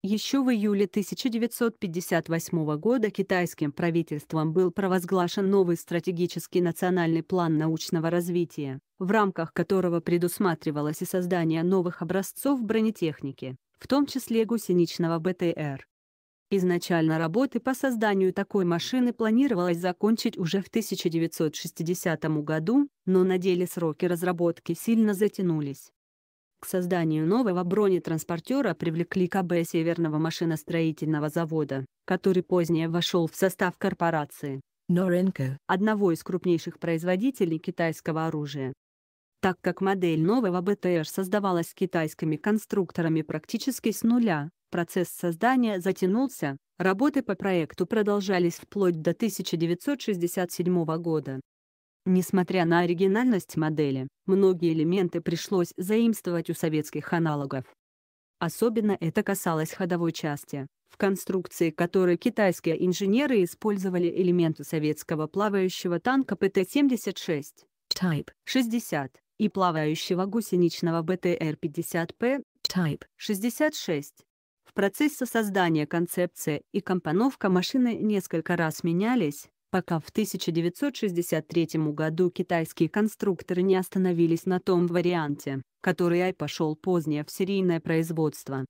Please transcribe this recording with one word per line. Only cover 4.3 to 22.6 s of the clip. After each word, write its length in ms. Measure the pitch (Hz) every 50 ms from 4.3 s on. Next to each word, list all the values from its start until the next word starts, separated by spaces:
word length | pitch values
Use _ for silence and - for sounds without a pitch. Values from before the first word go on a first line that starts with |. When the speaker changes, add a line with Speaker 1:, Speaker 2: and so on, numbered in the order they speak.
| - 160 156 160 156
Speaker 1:
был 180 | 185 185 180
провозглашен 800 | 170 - 196 185 180 185 170 175 196 190 175 175 - 208 196 190
новый 260 | 196 196 185 175 170
стратегический 880 | 165 - - 175 170 156 - 180 165 180 170 - 165 - - - 185
национальный 600 | 175 175 160 - - 180 185 180 170 165 165 165 160
план 340 | _ 190 180 175 165 160
научного 540 | 151 156 160 160 160 - - - 165 156 165
развития, 680 | 170 175 175 175 175 175 170 165 - - 147 135 131 139 _ _ _ _
в 100 | 190 180
рамках 440 | 214 220 208 196 - - 165 160 _
которого 460 | - 170 _ 196 190 185 180 170 170
предусматривалось 1000 | 165 - 170 175 170 175 - - 208 185 165 - - 160 147 147 147 151 156 -
и 40 | 185
создание 580 | - - 185 180 175 185 175 170 160 160 165 165
новых 400 | 180 190 190 170 180 170 - 175
образцов 600 | 160 175 190 190 - - - - 277 285 262 233
бронетехники, 960 | 202 220 220 220 226 214 - 175 156 147 - - 139 131 - - 131 131 - _ _ _ _
в 80 | -
том 180 | - 254 277 285
числе 400 | 254 - 269 - - 226 226 220
гусеничного 720 | 202 233 220 - - 180 180 170 165 - - 175 165 165
Б 160 | 165 160 185 180
Т 200 | _ 185 170 170
Р. 280 | - 156 143 135 135 - _ _ _ _ _ _ _ _ _ _ _ _ _
Изначально 640 | 196 196 180 180 175 175 - - 180 165 160 160 160
работы 420 | 160 165 165 160 226 269 277 - 233
по 140 | - 254 262
созданию 580 | - - 269 247 220 220 214 202 190 190 185 180
такой 320 | - 202 _ - 202 185
машины 480 | 175 170 170 - - - 254 247 240 233
планировалось 640 | - 226 220 220 240 277 285 233 175 175 180 170
закончить 600 | 170 175 180 175 _ - 208 226 - - 233 -
уже 240 | - 180 160 - 196
в 80 | 185 -
тысяча 400 | - 226 214 - 190 180 - 175
девятьсот 460 | 160 165 165 165 - - 170 151 151
шестидесятом 880 | - - 175 - - 170 160 180 - - 185 160 151 - 190 156 151 147
году, 440 | 151 156 160